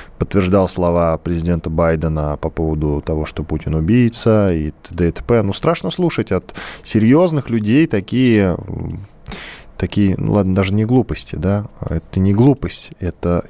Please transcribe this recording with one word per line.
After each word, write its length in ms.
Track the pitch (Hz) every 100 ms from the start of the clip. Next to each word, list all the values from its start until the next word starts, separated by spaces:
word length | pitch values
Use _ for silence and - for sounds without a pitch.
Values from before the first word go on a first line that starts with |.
| - -
подтверждал 520 | - 98 92 98 92
слова 480 | - 87 87 85 80
президента 520 | 85 85 82 82 82
Байдена 680 | 80 82 82 80 78 76 73
по 100 | 80
поводу 520 | - 80 78 76 73 -
того, 200 | 78 76
что 180 | -
Путин 300 | 73 78 76 78
убийца 720 | 78 120 117 - 117 110 98
и 180 | 82 76
т.д. 380 | - - 85 85
и 20 |
т.п. 300 | - - 117
Ну, 100 | 101
страшно 380 | - 156 170 185
слушать 420 | 180 175 - 110
от 220 | 92 - - - -
серьезных 640 | - 110 110 143 180 156 131
людей 360 | 117 104 131 160
такие, 680 | 104 92 123 127 110 95 82 -
м, 380 | 82 85 87 98 - - - - - - -
такие, 380 | - - 98 92
ну, 160 | 104
ладно, 220 | 104 95 95
даже 180 | 95
не 120 | 104 110
глупости, 500 | 127 - - - -
да? 300 | 87 101 104 - -
Это 300 | 82 - 95
не 140 | 95
глупость, 580 | 101 131 131 85 - - -
это, 440 | 90 - 87 87